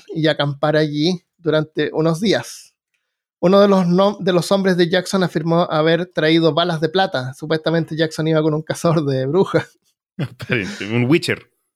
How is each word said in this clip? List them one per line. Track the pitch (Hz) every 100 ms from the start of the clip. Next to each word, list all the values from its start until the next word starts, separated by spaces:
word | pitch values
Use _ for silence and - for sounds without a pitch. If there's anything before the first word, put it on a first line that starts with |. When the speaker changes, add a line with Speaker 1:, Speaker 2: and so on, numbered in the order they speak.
| -
Speaker 1:
y | 165 156
acampar | 147 143 139 151 151
allí | 156 147 160 175 - _
durante | 165 156 156 - 147
unos | 151 160 160
días. | 214 131 - - - _ _ _ _ _ _ _
Uno | 175 202
de | 202
los | 190 175
nom-, | 175 202 208
de | 185
los | 175 160
hombres | 196 190 180
de | 175
Jackson | 185 175 190
afirmó | 175 175 165 170 180
haber | 156 160 165 180
traído | - 156 165 160
balas | 147 175 160
de | 156
plata. | 185 190 135 131
Supuestamente | - 156 156 165 165 156 156
Jackson | 156 160 160
iba | 156
con | 156
un | 151
cazador | - 151 170 165 143
de | 131 131
brujas. | 170 196 160 - _ _ _ _ -
Speaker 2:
Aparente, | 135 - - 123 87 - 98
un | 120 120
Witcher. | 165 - 104 - _ _